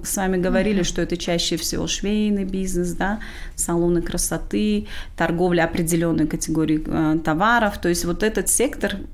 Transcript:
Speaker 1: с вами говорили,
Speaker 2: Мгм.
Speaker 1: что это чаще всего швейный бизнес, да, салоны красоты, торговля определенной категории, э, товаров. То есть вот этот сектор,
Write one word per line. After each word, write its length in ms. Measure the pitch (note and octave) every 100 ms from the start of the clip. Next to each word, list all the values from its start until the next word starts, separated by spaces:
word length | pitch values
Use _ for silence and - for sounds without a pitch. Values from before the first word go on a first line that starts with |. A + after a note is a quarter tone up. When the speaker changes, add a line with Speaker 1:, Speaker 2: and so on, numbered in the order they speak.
Speaker 1:
с 120 | - G3+
вами 180 | F#3+ F#3
говорили, 400 | F#3 - G3+ G3
Speaker 2:
Мгм. 40 |
Speaker 1:
что 160 | E3+ -
это 140 | E3+ F3
чаще 400 | - E3+ - E3
всего 300 | - - E3
швейный 580 | - G3 G#3+ G#3+ G3+
бизнес, 480 | F#3+ F#3+ G3 F3 F3
да, 260 | E3+ F#3+ A3 - - - -
салоны 460 | - E3+ F3 E3+
красоты, 840 | E3+ F3 - D#3+ - G3+ G#3+ G#3 G#3 - - -
торговля 480 | E3+ E3+ F3+ F3
определенной 640 | E3 - E3 E3+ E3+ D#3+ D3+
категории, 580 | E3 - D#3+ D#3 D#3 -
э, 320 | D#3+ D#3 D#3+
товаров. 540 | D#3+ D#3 G#3+ A#3+ G#3 -
То 80 | F3
есть 160 | E3+
вот 180 | F3 E3+
этот 260 | - - F#3
сектор, 460 | - B3+ - G3+ G3 -